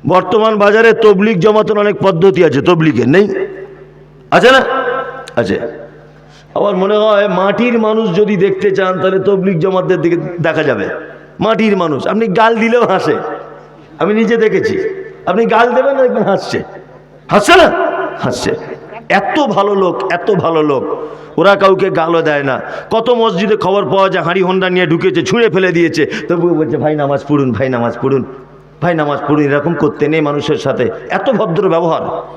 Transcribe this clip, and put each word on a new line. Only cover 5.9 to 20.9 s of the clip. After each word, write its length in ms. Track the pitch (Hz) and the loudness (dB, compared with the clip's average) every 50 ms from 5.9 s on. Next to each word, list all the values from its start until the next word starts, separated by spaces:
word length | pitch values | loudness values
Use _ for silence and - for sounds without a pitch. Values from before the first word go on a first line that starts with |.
| - - - - - - - - - - - - - | -20 -20 -20 -20 -20 -20 -20 -20 -20 -20 -20 -8 -4
আমার 200 | - 180 202 190 | -2 0 0 0
মনে 200 | 185 190 202 214 | 0 0 0 2
হয় 320 | 214 214 220 208 202 208 | 2 2 2 2 2 2
মাটির 520 | 202 180 180 190 202 196 202 233 247 233 226 | 0 0 0 0 0 0 0 0 0 0 0
মানুষ 360 | 220 214 220 220 226 190 165 | 0 0 0 0 0 0 0
যদি 220 | 190 214 190 208 | 0 2 2 2
দেখতে 340 | 170 185 202 190 - 208 202 | 0 0 0 0 0 -2 -2
চান, 280 | 190 185 190 185 185 185 | 0 0 0 -2 -2 0
তাহলে 200 | 180 190 190 190 | 0 0 0 0
তবলিগ 400 | - 196 202 185 180 196 190 160 | 0 0 0 0 0 0 0 0
জমাতদের 420 | 160 190 185 185 180 - 185 165 | 0 0 0 -2 0 0 -2 0
দিকে 140 | 151 170 175 | 0 0 0
দেখা 480 | 165 151 151 - - 156 165 156 156 156 | -2 -4 -8 -6 -4 -2 -2 0 0 0
যাবে। 260 | 151 120 101 92 87 - - - - - - - - - - | 0 -2 -2 -4 -6 -8 -10 -12 -14 -18 -20 -20 -20 -8 -4
মাটির 380 | - 214 226 180 220 214 196 | -2 -2 0 2 2 2 2
মানুষ, 300 | 185 175 160 147 123 - | 0 0 -2 -2 -2 -2
আপনি 200 | - 190 220 226 | -2 0 0 0
গাল 280 | 214 175 233 220 226 233 | 0 2 2 2 2 2
দিলেও 300 | 220 220 226 233 240 226 | 2 0 2 2 2 2
হাসে, 300 | 170 190 175 - 156 123 - - - - - - - - - - - - - - - - - | 2 0 0 0 -2 -2 -2 -4 -8 -10 -12 -14 -18 -20 -20 -20 -20 -20 -20 -20 -20 -6 -4
আমি 140 | 156 196 214 | -2 0 2
নিজে 240 | 220 226 226 233 | 0 2 2 2
দেখেছি। 420 | 220 220 214 185 180 - - - - - - - - - - - - - | 2 2 0 0 0 -2 0 -2 -2 -4 -4 -6 -8 -12 -14 -18 -10 -6
আপনি 200 | 175 185 220 233 | -2 0 0 0
গাল 280 | 190 - 214 240 247 233 | 2 2 2 2 2 2
দেবেন, 240 | 262 254 277 277 | 0 0 0 2
দেখবেন 260 | 262 262 247 208 226 180 | 2 0 0 0 0 0
হাসছে, 400 | 190 196 - - - - - - - - - - - - - - - - - - - | 0 -2 -2 -2 -4 -6 -6 -6 -8 -16 -20 -20 -20 -20 -20 -20 -20 -20 -20 -6 0
হাসছে 240 | 165 208 202 - 339 | 0 2 4 6 6
না? 160 | 370 320 196 - - - - - - - - - - | 6 6 4 2 0 -2 -4 -4 -6 -6 -8 -8 -6
হাসছে। 340 | - 127 - - - 92 - - - - - - - - - 226 226 - | -6 -6 -6 -4 -4 -4 -4 -6 -8 -14 -16 -16 -16 -18 -18 -18 -4 -2
এত 300 | - 202 226 - - 302 | -2 -2 0 -2 -2 -2
ভালো 360 | 285 226 190 202 196 208 202 | 0 0 0 0 0 0 0
লোক, 380 | 196 190 175 - - - 190 170 | 0 0 0 -2 -4 -4 -4 -4
এত 180 | 175 - - | -2 0 0
ভালো 320 | 202 175 139 165 165 156 151 | 0 0 0 0 0 2 2
লোক, 440 | 147 139 127 151 - | 2 0 -2 -2 -4